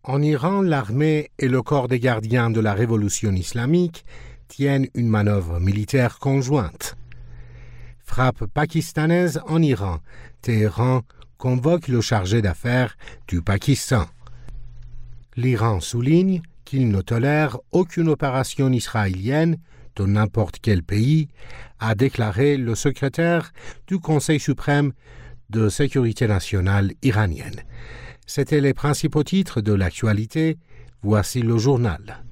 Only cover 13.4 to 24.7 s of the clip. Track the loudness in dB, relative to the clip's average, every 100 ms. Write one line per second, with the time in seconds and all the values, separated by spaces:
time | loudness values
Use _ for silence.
13.4 | 0 0 2 0 2 0 0 -8 -18 -16
14.4 | -14 -14 -14 -16 -14 -14 -12 -16 -12 -2
15.4 | 0 2 2 0 -2 -2 4 4 4 0
16.4 | -6 -20 -4 0 2 2 0 0 2 2
17.4 | 0 -4 _ 0 0 0 2 2 0 -2
18.4 | -2 0 2 2 0 -2 0 -2 -2 2
19.4 | 2 0 -6 -20 -14 -2 0 2 2 0
20.4 | -2 -2 0 0 0 0 4 2 0 -10
21.4 | -16 -16 -16 -6 -2 2 0 0 -2 2
22.4 | 2 2 -2 0 -2 0 -4 0 2 0
23.4 | -2 -14 -16 -16 -6 -6 0 0 2 0
24.4 | 0 -2 0